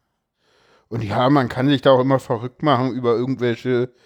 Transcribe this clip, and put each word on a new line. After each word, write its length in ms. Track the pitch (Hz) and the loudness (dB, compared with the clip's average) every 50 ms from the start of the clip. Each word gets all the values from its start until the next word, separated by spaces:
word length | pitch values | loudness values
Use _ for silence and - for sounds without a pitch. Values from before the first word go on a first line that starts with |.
| _ _ _ _ _ _ _ _ _ _ _ _ _ _ _ _ _ _ | _ _ _ _ _ _ _ _ _ _ _ _ _ _ _ _ _ _
Und 140 | 113 117 113 | -10 -8 -8
ja, 280 | 98 107 117 123 131 | -4 -2 0 2 2
man 180 | 147 143 127 113 | 2 2 2 0
kann 200 | - 123 127 143 | -2 -2 0 0
sich 120 | 143 123 | 0 2
da 120 | - 143 131 | 4 4 4
auch 80 | 123 | 4
immer 180 | 127 135 135 127 | 4 2 0 0
verrückt 440 | - - 131 107 117 127 - _ 160 | -2 -4 -6 -6 -6 -10 -10 _ 0
machen 300 | 151 135 120 127 131 113 | 0 2 2 0 -2 -4
über 220 | 131 123 117 117 | -2 -2 0 0
irgendwelche 800 | 113 127 131 135 107 123 120 113 - - 127 127 120 123 127 _ _ _ | 0 -2 -4 -4 -2 -2 -2 -2 -4 -4 -2 -2 -2 -2 -4 _ _ _